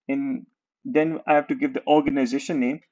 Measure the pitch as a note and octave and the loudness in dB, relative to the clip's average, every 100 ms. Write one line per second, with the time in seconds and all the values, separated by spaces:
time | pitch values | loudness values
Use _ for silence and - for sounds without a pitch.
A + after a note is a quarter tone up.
0 | - C#3 C#3 B2+ - _ _ _ - D3 | -6 -4 -2 -6 -8 _ _ _ -2 0
1 | D#3+ D#3+ - D3+ C#3+ C3 C#3+ C3 - D3+ | 0 -2 2 2 2 -2 -2 -2 2 4
2 | C#3+ C#3 B2 C#3 C#3 D#3 B2 D#3 _ | 4 0 0 -2 -2 -2 -2 -4 _